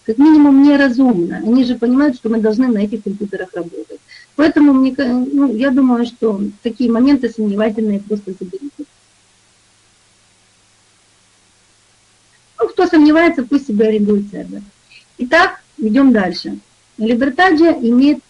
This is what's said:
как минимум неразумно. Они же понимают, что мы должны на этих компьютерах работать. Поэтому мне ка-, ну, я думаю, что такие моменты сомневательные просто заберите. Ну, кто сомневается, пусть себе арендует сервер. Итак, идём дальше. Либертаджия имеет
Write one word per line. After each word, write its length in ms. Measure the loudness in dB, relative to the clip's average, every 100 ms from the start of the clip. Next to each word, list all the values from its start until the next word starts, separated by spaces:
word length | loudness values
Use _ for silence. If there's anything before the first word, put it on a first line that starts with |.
| -6
как 120 | 2
минимум 460 | 4 6 6 6
неразумно. 760 | 4 4 2 2 0 0 -4 -6
Они 260 | 0 0
же 120 | 0 -2
понимают, 400 | 0 0 0 -2
что 140 | -4
мы 120 | -2
должны 260 | 0 0 0
на 120 | -2
этих 240 | -4 -6
компьютерах 500 | -8 -8 -10 -10 -10
работать. 460 | -12 -12 -14 -16 -20 _ -20 _ -2
Поэтому 380 | 0 4 4
мне 220 | 4 0 -2
ка-, 120 | -2
ну, 460 | -2 -2 -2 -2 -2
я 160 | -2
думаю, 340 | 2 2 0 -2
что 360 | -4 -4 -4 -6 -8
такие 280 | -10 -4 -2
моменты 380 | 2 2 2 -2
сомневательные 680 | -4 -4 -2 -2 -2 -4 -4
просто 340 | -6 -8 -8 -14
заберите. 460 | -14 -14 -14 -16 -20 _ _ _ _ _ _ _ _ _ _ _ _ _ _ _ _ _ _ _ _ _ _ _ _ _ _ _ _ _ _ _ _ _ _ _ _ -6
Ну, 80 | -6
кто 200 | -2 2
сомневается, 560 | 4 4 4 2 0
пусть 240 | -2 -4 -2
себе 200 | -2 0
арендует 420 | 0 0 -2 -4
сервер. 300 | -12 -14 -16 -18 _ _ _ _ -12
Итак, 440 | -2 0 0 -4 _ -8
идём 340 | -2 2 4
дальше. 460 | 2 0 -6 -12 -14 -16 _ _ -6
Либертаджия 760 | -4 -2 -2 0 2 4 2
имеет 460 | 2 0 2 2 0 -4